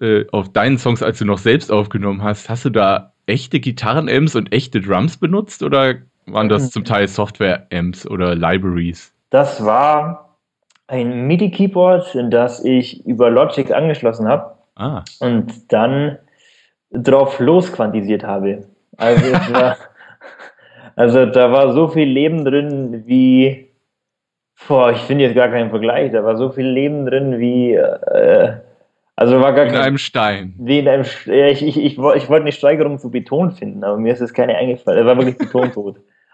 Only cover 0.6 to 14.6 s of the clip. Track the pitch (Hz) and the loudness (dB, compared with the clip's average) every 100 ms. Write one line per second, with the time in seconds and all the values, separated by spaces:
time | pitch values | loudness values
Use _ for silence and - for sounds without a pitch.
0.6 | 120 127 123 120 - - 104 98 113 117 | 0 0 0 0 -2 -2 -2 0 2 0
1.6 | - 107 104 107 101 98 104 104 - 117 | 2 -2 -2 -4 -4 -4 -6 -6 -8 -6
2.6 | 131 110 98 98 - _ - 120 - 143 | -2 0 2 0 -4 _ -6 -6 -4 -4
3.6 | 123 120 107 143 156 127 156 117 98 123 | -4 -6 -4 -2 0 0 0 -2 -2 -4
4.6 | 127 110 98 92 156 - 165 196 208 - | -2 -6 -2 0 0 -2 -2 -2 -4 -8
5.6 | 147 139 131 127 _ _ - 107 107 208 | -2 0 0 -2 _ _ -6 -2 0 0
6.6 | 131 110 98 104 98 98 101 - 98 87 | 0 -6 -2 0 0 -2 -6 -2 -2 -2
7.6 | - 90 87 87 - 92 90 85 82 95 | -4 -6 -6 -6 -10 -4 -2 0 0 0
8.6 | 95 87 85 87 - _ _ 131 143 - | -2 -4 -4 -8 -16 _ _ 0 0 -2
9.6 | 107 117 147 151 156 170 _ _ _ _ | 0 2 2 0 -2 -10 _ _ _ _
10.6 | _ _ _ 127 120 123 131 175 202 - | _ _ _ -6 -4 -4 -2 0 0 0
11.6 | 196 185 180 180 180 127 120 117 120 - | 0 4 4 4 0 -4 0 2 0 -2
12.6 | - 127 123 - - 117 120 123 143 - | 0 0 0 -8 -6 2 4 4 2 -2
13.6 | 135 131 160 147 117 113 107 143 - - | -2 -2 0 -2 -4 -2 -2 -2 -4 -18